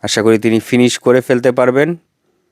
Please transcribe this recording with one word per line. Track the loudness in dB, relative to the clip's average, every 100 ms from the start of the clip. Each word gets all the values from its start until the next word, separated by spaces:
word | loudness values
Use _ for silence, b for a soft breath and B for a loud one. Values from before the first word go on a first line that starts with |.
আশা | -4 -2
করি | 2 2
তিনি | 2 -2
ফিনিশ | -2 0 0 0
করে | 0 0
ফেলতে | 0 -2 0
পারবেন। | 0 0 0 -2 -4 _ _ _ _ _